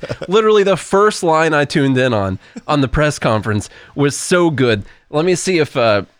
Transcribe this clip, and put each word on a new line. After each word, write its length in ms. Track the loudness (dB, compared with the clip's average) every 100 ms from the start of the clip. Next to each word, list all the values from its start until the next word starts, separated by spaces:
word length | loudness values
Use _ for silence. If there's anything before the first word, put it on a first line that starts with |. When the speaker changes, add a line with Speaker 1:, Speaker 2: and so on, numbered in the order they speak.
| -10
Speaker 1:
<laughs> 140 | -10 -2
Speaker 2:
Literally 360 | 0 2 2
the 140 | 2 0
first 440 | 0 2 2 0
line 320 | 0 2 2
I 120 | 0 0
tuned 320 | 0 0 2
in 140 | 0 0
on, 240 | -2 -6 -10 -14 -4
on 140 | -2
the 60 | 0
press 320 | 0 0 0
conference 500 | -2 -2 -2 -4 -4 -14 -12
was 240 | -2 -2 -2
so 320 | 0 2 2
good. 340 | 2 0 0 -4 -18 _
Let 120 | -4
me 120 | 0 -2
see 240 | 0 0
if, 180 | 0 0
uh, 260 | 2 2 -2 _